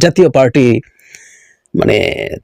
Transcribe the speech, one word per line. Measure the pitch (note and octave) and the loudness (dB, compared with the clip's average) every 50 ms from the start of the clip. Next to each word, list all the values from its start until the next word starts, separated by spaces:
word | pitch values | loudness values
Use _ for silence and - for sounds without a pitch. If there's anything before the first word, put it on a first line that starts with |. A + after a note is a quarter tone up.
| D#3+ | -2
জাতীয় | E3+ - - F#3 D#3 B2+ | 0 2 2 2 2 4
পার্টি | C#3 C3 B2 - D3 C3 B2 A2+ A2+ - _ _ _ _ _ - - - - - _ _ _ _ _ _ _ - - | 2 0 2 2 2 2 2 0 0 -4 _ _ _ _ _ -20 -20 -20 -20 -20 _ _ _ _ _ _ _ -6 -4
মানে | - - G#2+ G#2+ F#2 - - - G#2 - - - | -2 0 0 0 -2 -4 -6 -6 -10 -10 -12 -14